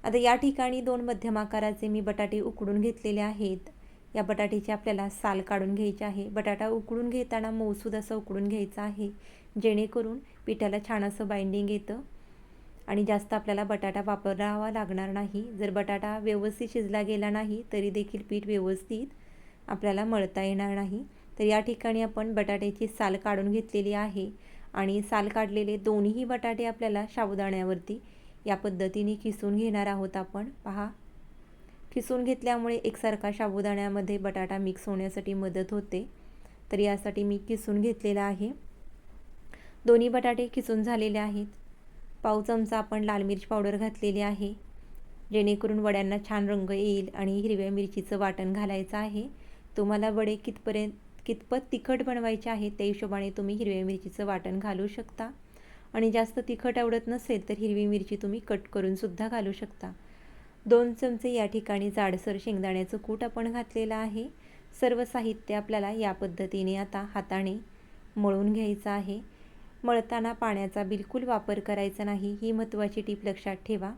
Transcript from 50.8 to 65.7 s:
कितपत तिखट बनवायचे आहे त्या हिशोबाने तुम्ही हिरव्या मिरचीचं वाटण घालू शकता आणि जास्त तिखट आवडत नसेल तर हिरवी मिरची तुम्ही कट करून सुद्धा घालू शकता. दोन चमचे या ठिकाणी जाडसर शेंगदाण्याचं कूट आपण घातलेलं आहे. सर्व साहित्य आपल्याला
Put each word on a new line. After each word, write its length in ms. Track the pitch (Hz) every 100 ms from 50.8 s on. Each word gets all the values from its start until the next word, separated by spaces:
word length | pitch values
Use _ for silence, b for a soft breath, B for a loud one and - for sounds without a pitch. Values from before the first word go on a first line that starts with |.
| 214 - - - -
कितपत 440 | 220 - 254 254
तिखट 300 | 240 - 254
बनवायचे 480 | 262 240 233 220 233
आहे 200 | 220 208
त्या 160 | 202 202
हिशोबाने 440 | 202 208 196 196
तुम्ही 260 | 196 196 208
हिरव्या 280 | 208 190
मिरचीचं 420 | 190 190 190 - 202
वाटण 320 | 185 185 190
घालू 280 | 208 185 202
शकता 440 | 208 220 - 226 - B B B B B
आणि 160 | 226 226
जास्त 300 | 226 226 247 247
तिखट 300 | 240 247 240
आवडत 300 | 233 233 226
नसेल 400 | 247 - 220 185
तर 100 | 214
हिरवी 280 | 214 208 208
मिरची 300 | 208 196 208
तुम्ही 240 | 202 220
कट 280 | 208 196 -
करून 220 | 208 190
सुद्धा 340 | 190 214 175 214
घालू 240 | 233 196
शकता. 400 | 196 214 - 185 185 B B B B B B 208
दोन 260 | 233 240
चमचे 380 | 226 254 233 247
या 140 | 240 208
ठिकाणी 440 | 220 214 202 202
जाडसर 460 | 202 196 185 - 196
शेंगदाण्याचं 560 | 226 202 190 185 185 214
कूट 280 | - 220
आपण 280 | 233 233 226
घातलेलं 420 | 240 233 226 220
आहे. 340 | 220 220 214 254 B B B B -
सर्व 240 | 254 240
साहित्य 500 | 240 254 226 220 -
आपल्याला 360 | 208 208